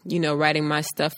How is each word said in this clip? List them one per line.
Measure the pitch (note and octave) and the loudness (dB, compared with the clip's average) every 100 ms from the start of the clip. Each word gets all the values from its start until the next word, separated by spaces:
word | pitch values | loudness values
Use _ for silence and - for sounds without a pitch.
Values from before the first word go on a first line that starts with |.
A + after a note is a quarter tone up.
you | - F3 | -6 -2
know, | D#3+ | 0
writing | D3 D3+ D#3 D3+ | 2 2 2 0
my | D3+ | 0
stuff, | D#3 - D3+ | -2 -2 -4